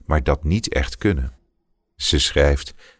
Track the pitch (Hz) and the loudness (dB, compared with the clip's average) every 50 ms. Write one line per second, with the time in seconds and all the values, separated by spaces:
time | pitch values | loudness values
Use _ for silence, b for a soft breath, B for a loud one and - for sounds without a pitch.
0 | b - 78 76 62 76 73 - - 76 90 113 - - - - 65 - - - | b -2 -2 0 2 0 -2 -2 0 -2 -2 -2 -2 -2 -4 -4 -4 -4 -6 -2
1 | - 104 92 67 64 64 - _ _ _ _ _ _ _ _ _ _ _ _ - | -2 0 0 0 -2 -6 -8 _ _ _ _ _ _ _ _ _ _ _ _ -6
2 | - - - 67 - - - 73 71 71 71 - - - b b b b b b | -2 0 2 2 0 2 2 4 4 4 4 2 -2 -8 b b b b b b